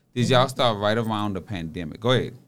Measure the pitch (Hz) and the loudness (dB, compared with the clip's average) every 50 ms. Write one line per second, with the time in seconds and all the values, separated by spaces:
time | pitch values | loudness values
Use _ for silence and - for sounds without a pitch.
0 | _ _ _ 123 120 107 127 123 131 135 127 - 135 120 110 101 104 104 110 117 | _ _ _ -2 2 4 4 4 4 2 2 0 2 2 2 2 0 0 2 2
1 | 113 110 110 104 104 104 98 92 - - 104 87 80 80 78 87 85 76 - - | 0 -2 -2 -2 -2 -4 -4 -6 -8 -8 -8 -8 -8 -8 -8 -8 -10 -10 -12 -4
2 | - 120 131 113 80 - - - - | 0 2 2 2 2 -2 -8 -14 -20